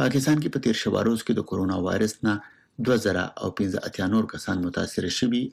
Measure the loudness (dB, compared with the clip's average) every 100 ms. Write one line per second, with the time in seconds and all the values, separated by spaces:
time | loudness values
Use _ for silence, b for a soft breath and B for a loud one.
0 | 0 2 2 2 0 0 0 0 0 0
1 | 2 0 0 -2 -2 -2 -2 0 0 0
2 | 0 0 -2 -2 B B B -4 2 2
3 | 2 0 -2 -4 -4 -2 -2 -2 -6 -4
4 | 0 2 0 -4 -4 -2 -2 -2 -4 -2
5 | -4 0 0 2 -2